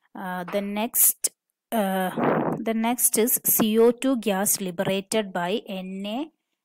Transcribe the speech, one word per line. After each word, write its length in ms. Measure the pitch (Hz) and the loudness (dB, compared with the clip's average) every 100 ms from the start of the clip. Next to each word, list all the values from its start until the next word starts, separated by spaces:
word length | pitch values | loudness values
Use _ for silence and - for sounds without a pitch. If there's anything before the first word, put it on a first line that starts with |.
| _ | _
uh, 300 | - 190 180 | -12 -8 -6
the 180 | 175 202 | -4 -4
next, 720 | 202 208 233 - - - - - _ _ _ | -4 -4 -2 2 2 2 -4 -6 _ _ _
uh, 400 | 170 196 190 185 - - - - - | -2 0 0 -2 0 0 0 -2 -4
the 200 | 226 226 | -4 -2
next 420 | 226 254 - 233 | 0 0 2 2
is 220 | 240 - | 2 0
C 360 | - - 220 220 | 0 2 4 6
O 100 | 233 | 6
two 260 | 240 262 254 | 4 0 0
gas 440 | 208 190 208 - | 0 0 0 0
liberated 720 | 190 180 196 196 196 220 196 | -2 -2 0 -2 0 -2 -2
by 260 | 185 175 226 - | -2 -2 -4 -4
N 380 | 190 185 190 202 | -8 -8 -8 -6
A 260 | 233 320 _ _ _ | -6 -8 _ _ _